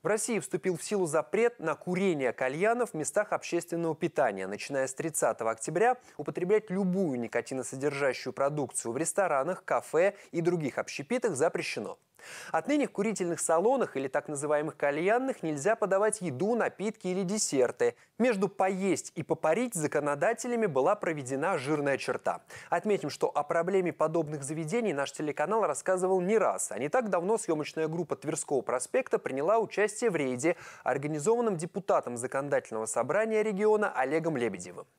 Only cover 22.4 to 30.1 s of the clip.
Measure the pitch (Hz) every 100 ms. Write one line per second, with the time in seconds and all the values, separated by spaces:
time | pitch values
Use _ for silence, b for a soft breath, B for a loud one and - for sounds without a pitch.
22.4 | _ B B 175 214 202 151 - - -
23.4 | 147 170 170 196 180 143 160 165 151 151
24.4 | 135 156 156 226 220 139 139 - 151 143
25.4 | 151 220 185 139 - 185 185 190 180 220
26.4 | 156 95 - 101 143 262 220 185 175 220
27.4 | - 156 143 - 156 165 165 135 139 156
28.4 | - 139 113 123 - 247 254 240 - 135
29.4 | 156 226 214 - 208 208 240